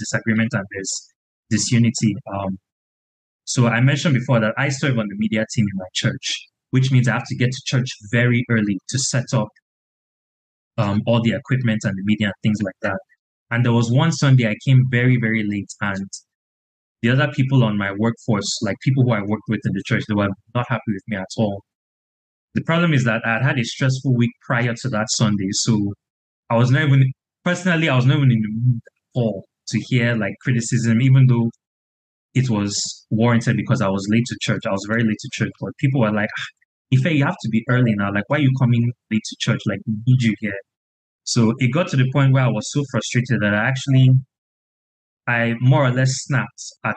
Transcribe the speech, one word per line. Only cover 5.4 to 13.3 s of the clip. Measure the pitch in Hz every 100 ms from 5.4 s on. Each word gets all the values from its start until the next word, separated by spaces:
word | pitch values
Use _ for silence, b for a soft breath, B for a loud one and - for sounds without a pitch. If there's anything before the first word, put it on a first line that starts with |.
| 110
team | - 104
in | 95
my | 92
church, | - 127 131 - - - _ _
which | 131 131
means | 131 120
I |
have | 113 -
to | 131
get | 123
to | 131 -
church | 131 120 - 104
very | 120 123 120 -
early | 113 104 95 -
to | 131
set | 131 127 123
up, | 120 107 - _ _ _ _ _ _ _ _ _ _ _ -
um, | 104 101 104
all | 117
the | 113
equipment | 95 - 131 123 107
and | 107
the | 95 98
media | 107 104
and | 95
things | - 104
like | 98 -
that. | 104 95 - b _